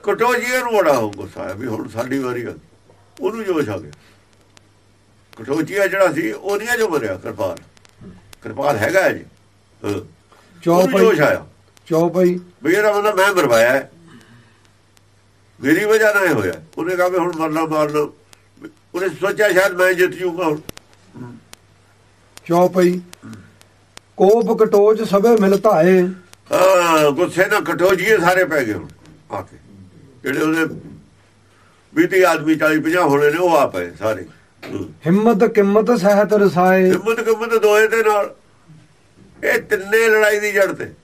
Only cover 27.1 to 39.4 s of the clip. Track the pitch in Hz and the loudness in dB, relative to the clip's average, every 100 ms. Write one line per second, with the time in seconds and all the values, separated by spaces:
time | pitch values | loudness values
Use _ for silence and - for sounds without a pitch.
27.1 | 139 175 160 202 208 - 156 180 190 196 | 0 -2 0 0 0 -2 0 2 2 2
28.1 | 214 170 185 180 156 117 95 78 - - | 2 2 2 0 -2 -2 -6 -10 -20 -20
29.1 | - _ 101 95 - - - - - - | -20 _ -14 -14 -20 -20 -20 -20 -20 -20
30.1 | - - 139 156 160 156 - - - _ | -12 -6 -2 -2 0 -2 -6 -18 -20 _
31.1 | _ _ _ _ _ _ _ _ 147 180 | _ _ _ _ _ _ _ _ -2 0
32.1 | 190 180 160 151 156 156 156 160 180 160 | 4 2 2 -2 0 0 0 -2 0 2
33.1 | 143 147 156 180 160 131 92 87 85 107 | 2 2 2 2 2 0 -4 -10 -6 -6
34.1 | 104 87 - _ _ - 101 - - 156 | -6 -10 -20 _ _ -14 -12 -12 -8 0
35.1 | 190 220 208 226 214 202 202 214 240 190 | 2 2 2 2 2 2 2 2 0 2
36.1 | 202 208 208 202 160 185 190 185 185 202 | 2 2 2 2 2 2 4 2 0 -2
37.1 | 226 220 220 226 226 208 208 220 226 220 | -4 -2 -2 -2 0 2 4 2 2 0
38.1 | 208 208 - _ _ _ - _ _ _ | 0 -4 -10 _ _ _ -20 _ _ _
39.1 | _ - - | _ -20 -8